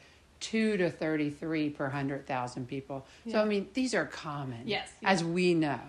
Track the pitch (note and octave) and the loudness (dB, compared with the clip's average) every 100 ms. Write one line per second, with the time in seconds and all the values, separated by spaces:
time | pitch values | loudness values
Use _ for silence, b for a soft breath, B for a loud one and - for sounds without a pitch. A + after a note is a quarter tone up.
0 | B B B - - A3 A3 G#3 E3+ C#3+ | B B B -14 -4 2 2 4 2 0
1 | D#3+ D#3 D3 D3 D#3+ D#3+ D3 D3 C#3+ C#3 | 0 0 0 -2 -2 0 0 -2 -2 -2
2 | C#3 C3+ - B2+ B2 B2+ B2 C#3 - C3+ | -2 -4 -4 -4 -4 -6 -6 -8 -6 -10
3 | B B A#3 A3 G#3+ G3+ F#3+ - B3+ G#3 | B B -2 2 2 2 0 -2 0 0
4 | D3 - E3 D3 C3+ A#2 B2 G3 - - | -2 -4 -8 -6 -6 -8 -4 -4 -6 -4
5 | G3 F#3 E3 F3 F3+ E3+ D#3 B2 | 2 4 4 4 6 6 4 0